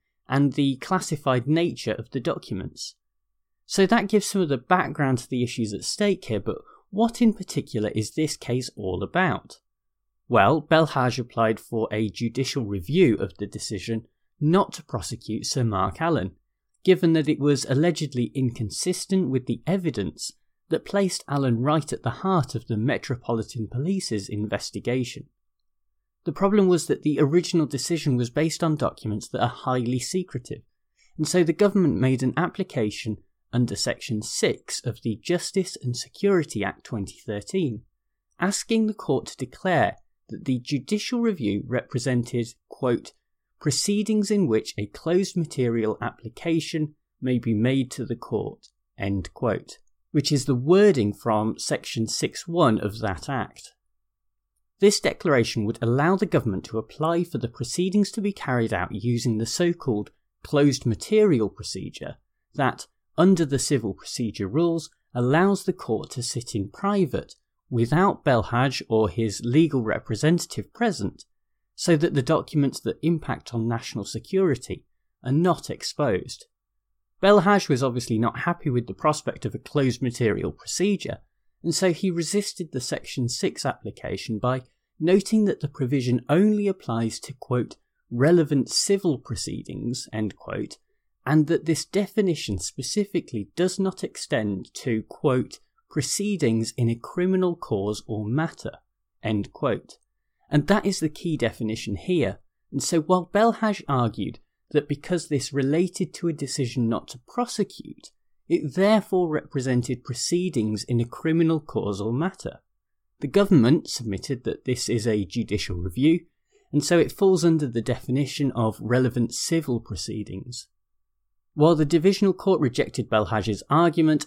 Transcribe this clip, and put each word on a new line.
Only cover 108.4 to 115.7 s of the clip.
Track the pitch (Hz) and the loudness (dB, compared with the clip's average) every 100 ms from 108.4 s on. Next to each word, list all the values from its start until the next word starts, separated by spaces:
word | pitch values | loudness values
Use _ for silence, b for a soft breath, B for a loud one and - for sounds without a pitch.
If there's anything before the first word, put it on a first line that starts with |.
| - | -2
it | 175 143 | 0 0
therefore | 180 202 220 - 185 170 | 2 4 4 2 0 0
represented | 151 - 143 127 123 120 120 | -2 -4 -4 0 0 0 -4
proceedings | - 120 - 175 185 127 107 104 | -6 -6 -2 0 0 0 -2 -2
in | - 120 | -2 0
a | 117 | 0
criminal | - 160 165 160 160 | -4 0 2 4 2
cause | - - 143 101 | -2 -4 -2 -2
or | 110 | -2
matter, | 123 185 - - - _ _ _ _ _ - | -2 -4 -6 -12 -12 _ _ _ _ _ -10
the | 139 | 0
government | 202 202 165 117 156 - | 2 6 8 8 4 2
submitted | - 113 98 - 127 - | -8 -6 -6 -4 -6 -4
that | - - | -6 -4
this | 123 - | -4 -2
is | 113 113 | 0 2
a | 107 92 | 0 0
judicial | 120 98 101 - | -4 -2 -2 -4